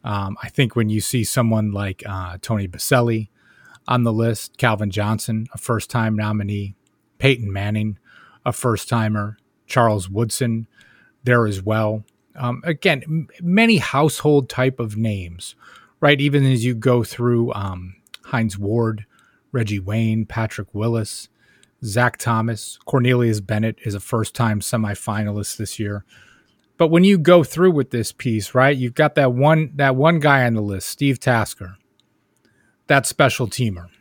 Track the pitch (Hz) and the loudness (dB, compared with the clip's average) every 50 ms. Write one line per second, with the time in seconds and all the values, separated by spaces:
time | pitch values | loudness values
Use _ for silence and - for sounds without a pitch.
0 | - - 104 101 98 98 104 - - - _ - 139 110 - 123 113 107 107 107 | -6 -4 -4 -4 -4 -6 -8 -8 -12 -8 _ 0 0 2 2 0 0 0 0 -2
1 | - - - 123 110 - - 135 117 113 110 110 107 104 101 101 101 98 95 - | -2 -2 -2 -2 -2 -2 0 0 2 2 2 0 0 -2 -2 -4 -4 -6 -6 -8
2 | - 101 98 95 92 90 90 92 - - 113 104 98 92 87 - - - 139 127 | -10 -10 -8 -8 -8 -10 -12 -14 -6 -4 -4 -4 -4 -6 -8 -10 -2 2 2 2
3 | 120 117 113 113 107 - _ _ _ _ _ _ _ - - - _ - 120 123 | 4 2 0 -2 -4 -8 _ _ _ _ _ _ _ -20 -20 -16 _ -2 0 0
4 | 120 117 110 110 113 117 113 - - - _ - - 117 110 101 107 101 87 104 | 2 2 2 2 0 0 0 -4 -8 -14 _ 0 0 0 2 0 -2 -4 -2 -2
5 | 101 104 110 104 - - 110 110 110 - - - - - 120 107 - - - 123 | -2 -2 -2 -2 -2 -4 -4 -4 -6 -8 -12 -14 -4 -4 -2 -4 -4 -4 -4 -2
6 | 113 113 107 107 107 107 107 104 101 98 104 101 101 101 101 _ _ _ _ _ | -2 0 -2 -2 -2 -2 -2 -4 -4 -4 -4 -6 -6 -8 -12 _ _ _ _ _
7 | _ _ _ _ - 135 135 117 110 98 95 98 98 104 107 107 107 107 101 - | _ _ _ _ 2 2 2 2 -2 -6 -4 -4 -4 -2 -2 -2 -2 -2 -4 -8
8 | _ _ _ - - _ _ _ _ 123 120 - - 123 113 101 - - 123 117 | _ _ _ -20 -20 _ _ _ _ -6 -6 -2 0 0 0 0 -2 -2 -2 0
9 | 110 107 107 104 104 104 107 _ _ _ _ _ _ _ - 127 117 113 107 101 | 0 0 0 -2 -2 -6 -8 _ _ _ _ _ _ _ 2 2 4 4 2 0
10 | 90 92 95 104 117 110 - - 131 117 113 113 113 _ _ _ - _ _ _ | -2 -4 -4 -4 -2 -2 -2 -4 -2 -2 -2 -4 -6 _ _ _ -20 _ _ _
11 | _ _ _ _ - 123 123 120 117 107 101 95 92 107 110 110 110 107 110 110 | _ _ _ _ 0 2 4 4 4 2 -2 -4 -2 -2 0 0 0 0 -2 -4
12 | 107 _ _ _ _ _ _ - 123 123 123 131 - 175 160 147 - 190 156 135 | -8 _ _ _ _ _ _ -8 -6 -6 -6 -4 -4 -6 -6 0 0 0 0 0
13 | 127 156 156 165 143 - _ - 175 170 180 214 226 233 226 160 - - - 139 | -2 -4 -4 -4 -4 -6 _ -8 -2 0 2 4 4 4 4 2 2 0 0 2
14 | 151 156 - - - 151 147 143 131 - - - 127 135 131 - 120 107 104 107 | 2 2 0 2 2 4 4 4 2 0 -2 0 0 0 0 -2 -8 -6 -4 -4
15 | 113 113 104 98 90 87 85 90 - - - _ - - - - _ _ _ _ | -2 -2 -2 -4 -6 -10 -12 -16 -16 -18 -18 _ -20 -20 -20 -20 _ _ _ _
16 | - 143 147 135 143 143 139 143 135 131 131 117 113 123 123 113 107 131 123 123 | 2 2 4 4 2 2 4 4 4 4 4 2 2 0 -2 0 2 2 4 4
17 | 110 - - - 120 120 120 117 117 120 - 101 101 98 92 90 90 92 95 _ | 2 -2 -4 -2 0 2 2 2 2 0 -2 -6 -6 -6 -8 -8 -12 -16 -18 _
18 | _ _ - _ _ - - 120 113 107 - 101 101 98 110 120 117 113 110 104 | _ _ -20 _ _ -4 -2 -2 -2 -2 -4 -4 -4 -2 0 0 0 0 -2 -6
19 | 104 _ _ _ _ _ _ _ _ _ - 127 113 101 104 101 92 95 107 113 | -10 _ _ _ _ _ _ _ _ _ -4 -2 -2 -2 -2 -6 -4 -4 -2 0
20 | 113 113 110 110 110 - - 117 110 107 - - 101 _ - 104 107 117 117 113 | 0 0 0 0 -2 -4 -4 -6 -6 -4 -6 -10 -12 _ -6 -4 -2 -2 -2 -2
21 | 104 - - - - _ _ _ _ _ _ _ _ _ _ _ - 107 98 120 | -4 -6 -10 -14 -16 _ _ _ _ _ _ _ _ _ _ _ -8 -4 0 0
22 | 123 120 - _ - 120 117 113 110 117 113 107 - - - _ _ - - 131 | 0 0 0 _ -4 -2 -2 -2 -2 -4 -6 -8 -10 -16 -16 _ _ -2 0 0
23 | 120 127 127 123 120 117 110 107 98 - 110 107 110 113 - _ - 110 98 101 | 2 2 2 2 2 2 0 -2 -4 -4 -2 -2 -2 -2 -4 _ -8 -8 -8 -8
24 | - - - 113 107 - _ - 123 113 107 104 - - - 117 110 104 101 - | -6 -4 -2 -2 -2 -4 _ 0 0 0 0 -2 -4 -4 -2 -2 -2 -4 -6 -6
25 | - - 107 104 107 104 101 104 98 - - - 110 - - - 110 101 104 104 | -6 -6 -4 -4 -4 -4 -4 -4 -6 -8 -8 -8 -10 -10 -6 -6 -6 -6 -6 -8
26 | - _ _ - _ _ _ _ _ _ _ _ _ _ _ _ 170 156 165 170 | -12 _ _ -20 _ _ _ _ _ _ _ _ _ _ _ _ 2 4 6 6
27 | 180 196 202 180 147 165 180 175 151 - - 156 180 185 170 147 127 - - 120 | 6 6 6 6 6 6 6 6 6 2 0 2 2 4 4 2 -2 -2 -2 -4
28 | 107 - - _ - 127 110 110 104 - - 127 131 139 147 131 127 120 117 - | -4 -4 -8 _ -2 -2 -2 -2 -4 0 2 4 4 4 4 0 -2 -4 0 2
29 | 151 151 - 156 139 127 123 123 135 151 160 156 156 135 - 139 143 135 131 131 | 0 2 4 2 2 2 2 4 4 4 4 4 2 -2 -2 0 2 2 2 4
30 | 139 160 170 160 143 151 143 135 127 120 117 110 104 101 98 92 - - - - | 4 4 4 4 4 4 4 4 4 2 0 0 -2 -2 -4 -6 -8 -10 -6 -2
31 | 143 143 131 - - 135 123 113 107 - - _ 101 92 92 _ _ _ _ _ | 0 0 0 0 0 2 2 2 0 -2 -6 _ -14 -16 -16 _ _ _ _ _
32 | _ _ _ _ _ _ _ _ _ _ _ _ _ _ _ _ _ - 147 139 | _ _ _ _ _ _ _ _ _ _ _ _ _ _ _ _ _ 2 2 2
33 | 127 - - - 147 127 - - 131 104 - - 127 110 95 87 87 87 _ _ | 2 0 0 2 2 2 2 -2 -6 -6 -4 -4 -4 -4 -4 -6 -12 -18 _ _